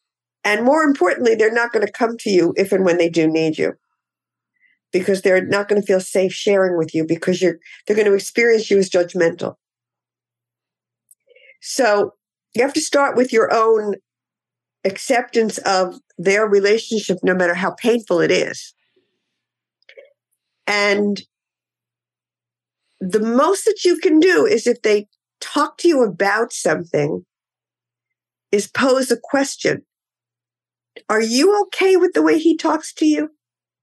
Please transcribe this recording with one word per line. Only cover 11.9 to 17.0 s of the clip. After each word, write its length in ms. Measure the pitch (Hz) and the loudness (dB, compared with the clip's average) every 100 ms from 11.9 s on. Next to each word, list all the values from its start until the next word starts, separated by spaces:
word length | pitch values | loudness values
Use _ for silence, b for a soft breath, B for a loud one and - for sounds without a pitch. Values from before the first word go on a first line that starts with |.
| 208 - - _ _ _ | 2 0 -6 _ _ _
you 80 | 220 | -2
have 120 | 277 | -2
to 80 | 311 | -2
start 340 | - 285 277 233 | -2 0 0 0
with 180 | 254 | 0
your 180 | 226 - | 2 2
own 440 | 226 220 220 208 196 _ _ _ _ _ _ _ _ | 2 2 2 -2 -8 _ _ _ _ _ _ _ _
acceptance 720 | 190 190 - 247 247 233 220 - | -6 -4 -2 -2 -2 -2 -2 -2
of 360 | - 190 185 180 _ - | -2 0 -2 -6 _ -6
their 300 | 180 202 214 | -2 0 2
relationship, 720 | 202 202 220 - 220 | 2 4 0 -2 -4